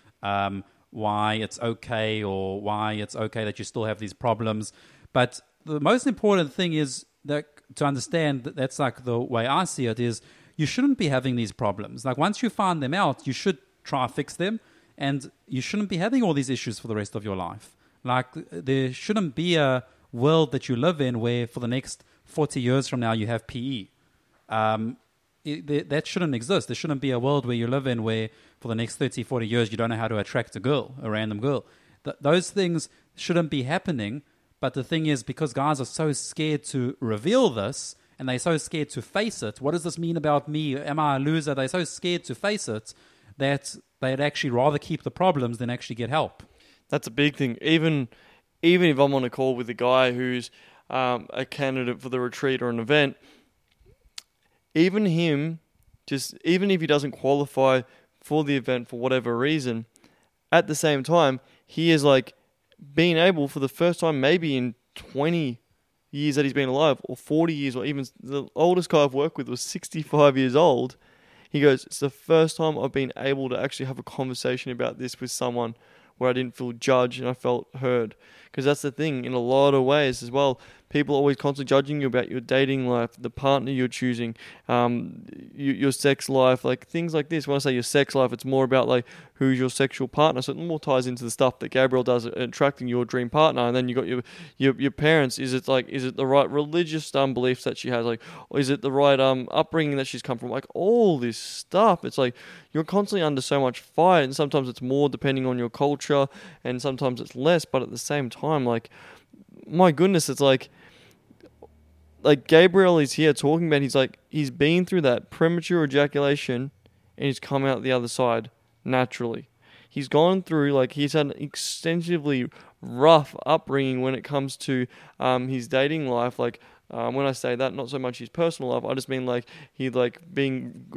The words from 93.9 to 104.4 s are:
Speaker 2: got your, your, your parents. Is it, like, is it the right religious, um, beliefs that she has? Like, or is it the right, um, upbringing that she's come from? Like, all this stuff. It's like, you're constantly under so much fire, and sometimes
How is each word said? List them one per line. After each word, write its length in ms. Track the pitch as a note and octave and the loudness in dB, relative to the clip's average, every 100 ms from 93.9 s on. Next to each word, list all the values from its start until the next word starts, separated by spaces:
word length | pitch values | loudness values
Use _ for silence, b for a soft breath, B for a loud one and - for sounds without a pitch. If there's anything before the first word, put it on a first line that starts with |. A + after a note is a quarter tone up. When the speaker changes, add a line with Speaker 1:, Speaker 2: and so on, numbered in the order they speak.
Speaker 2:
got 140 | B2 F2+ | 0 -2
your, 160 | B2 - B D#3+ B | -2 -6 B -16 B
your, 180 | C3+ B2 | 2 2
your 100 | C#3 | 0
parents. 480 | - D3+ D#3+ C3+ - | 0 4 4 2 -2
Is 160 | C3 | -4
it, 140 | B2+ B2+ | -2 0
like, 200 | C3 B2 | 0 0
is 160 | C#3 | -4
it 120 | B2+ - | -6 -2
the 100 | C3 | 2
right 240 | C#3 C3 | 4 4
religious, 640 | C#3 D3 E3 E3+ D#3 D3+ | 0 -2 0 0 -2 -4
um, 200 | C#3+ C#3 | 0 0
beliefs 280 | B2 B2+ B2+ | 2 0 0
that 160 | - A#2 | -4 -6
she 120 | B2 | -4
has? 140 | A#2+ | -2
Like, 160 | A#2 A2+ B B B | -2 -4 B B B
or 100 | - | -2
is 100 | C3 | 0
it 140 | C#3 | 0
the 80 | C#3 | 0
right, 300 | C3+ C#3+ C3+ | 4 6 6
um, 280 | C3+ C3 B2+ | 4 2 0
upbringing 440 | - D#3+ D#3+ D3+ C#3 | -2 0 0 0 -2
that 120 | C3+ | -4
she's 140 | B2+ | -8
come 160 | - A#2+ | -6 -6
from? 120 | A#2+ | -6
Like, 160 | A#2+ - | -8 -6
all 460 | - F#3 A#3+ G#3+ D3+ | -2 2 4 4 4
this 180 | A#2+ A2+ | 0 -6
stuff. 640 | - - - F3 A3 F3 | -10 -14 -4 2 4 4
It's 140 | B2+ - | 0 0
like, 160 | B2+ - B B B | 0 -2 B B B
you're 100 | D3 | -4
constantly 400 | D#3+ G3 G3+ G3+ | -2 0 0 0
under 180 | D#3 C#3 | 0 0
so 200 | B2+ C#3+ | 0 2
much 180 | C3 B2 | 0 -2
fire, 460 | - - F3 F3+ | -6 2 4 6
and 100 | C3+ | 4
sometimes 340 | C#3 | 0